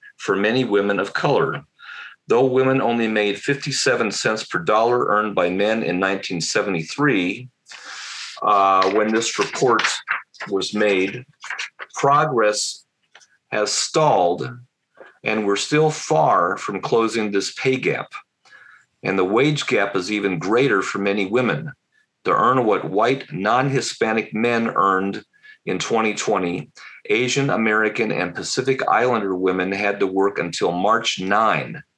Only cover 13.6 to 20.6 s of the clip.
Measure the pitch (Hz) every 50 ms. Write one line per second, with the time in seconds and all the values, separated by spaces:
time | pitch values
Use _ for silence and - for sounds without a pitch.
13.6 | 104 101 - - - - - 160 156 147 113 95 90 87 90 - 65 65 - 123
14.6 | - _ _ _ _ _ _ - - - _ _ - 113 110 110 104 101 101 98
15.6 | - - 151 151 156 156 151 - - - 156 156 147 131 104 92 87 90 98 -
16.6 | - - 101 92 - - 123 113 113 110 113 117 107 104 101 98 95 - - -
17.6 | - 131 131 131 - 85 71 - - - - - - _ _ _ _ _ - -
18.6 | - - - - _ _ _ _ - 98 98 95 92 95 104 120 143 151 151 139
19.6 | - - 120 104 98 98 - 95 90 98 107 104 101 98 92 82 87 95 110 123